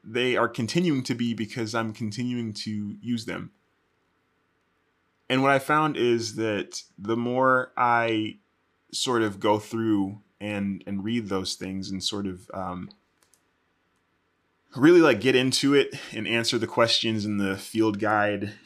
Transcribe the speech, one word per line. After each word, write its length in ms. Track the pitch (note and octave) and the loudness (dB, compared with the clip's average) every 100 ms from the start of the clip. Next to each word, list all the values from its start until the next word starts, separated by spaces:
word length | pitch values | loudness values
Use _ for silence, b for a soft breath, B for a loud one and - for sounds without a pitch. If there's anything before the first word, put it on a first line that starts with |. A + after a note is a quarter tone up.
they 340 | - A#2+ B2+ G#2+ | -6 -2 0 2
are 100 | A#2 | 0
continuing 560 | B2 A2+ F3 F3+ C3+ | -2 -2 0 0 0
to 120 | B2 A#2+ | -2 -2
be 180 | A#2+ | -2
because 420 | A2 A2 B2 A2 A#2 | -4 -6 -6 -4 -4
I'm 180 | A2 | -4
continuing 600 | A2 A2 A2 B2 A#2+ A2+ | -6 -8 -6 -6 -4 -6
to 420 | G#2 A2+ G#2 G#2 G2+ | -8 -6 -6 -6 -8
use 240 | A#2 A#2 A2 | -6 -4 -4
them. 260 | F2+ - _ _ _ _ _ _ _ _ _ _ _ _ _ _ _ _ _ - | -8 -10 _ _ _ _ _ _ _ _ _ _ _ _ _ _ _ _ _ -2
And 140 | C3 | 2
what 100 | C3+ | 4
I 80 | C3+ | 4
found 380 | - D3+ D#3 C3 | 4 2 2 2
is 380 | A#2+ A#2 A2 A2 | 2 2 0 -4
that 480 | A2 G2+ - - - - | -2 -2 -4 -12 -18 -10
the 200 | G2 A#2 | -4 -2
more 540 | A#2+ B2+ C3 B2+ B2 - | 0 2 4 2 0 0
I 600 | B2 A#2+ A#2 A2 G#2+ - _ _ _ _ _ | 2 2 2 0 -4 -8 _ _ _ _ _
sort 320 | - C3 A#2+ | -6 0 0
of 160 | G#2+ G2 | 0 0
go 180 | A2 G#2+ | 2 2
through 640 | - A#2 A2+ G#2 G2 G#2+ _ - | -2 -2 0 0 0 -8 _ -12
and, 440 | G#2 G2+ G2+ F#2 - | -8 -4 -4 -6 -8
and 180 | G2+ | -6
read 260 | G#2 A#2+ G2+ | -4 -4 -2
those 260 | F#2+ F#2 - | -4 -4 -8
things 340 | F#2+ F#2+ F#2+ | -8 -8 -8
and 140 | F#2+ | -6
sort 240 | - G2+ G2 | -6 -4 -6
of, 220 | F2+ - | -8 -12
um, 380 | F#2+ F2+ F2+ F2+ - _ _ _ _ _ _ _ _ _ _ _ _ _ _ _ _ _ - | -10 -8 -10 -12 -18 _ _ _ _ _ _ _ _ _ _ _ _ _ _ _ _ _ 6
really, 260 | D3+ F3+ | 8 10
like, 200 | D#3 G#2+ | 8 6
get 140 | B2 B2+ | 4 4
into 380 | C3 - C#3 | 4 2 4
it 220 | C#3+ C3+ - B | 4 2 -4 B
and 140 | A2 F#2 | -8 -2
answer 320 | A#2 A2+ A#2+ | -2 0 -2
the 80 | A#2 | 0
questions 580 | - A2+ - A#2 A2 G#2 | 2 2 2 0 -2 -2
in 120 | G2+ | -2
the 200 | G2 F#2+ | -2 -4
field 400 | - A2 A2 G2+ | -4 0 0 0
guide 560 | G#2+ G#2+ G#2 G2+ G#2 - | 0 2 0 -2 -6 -10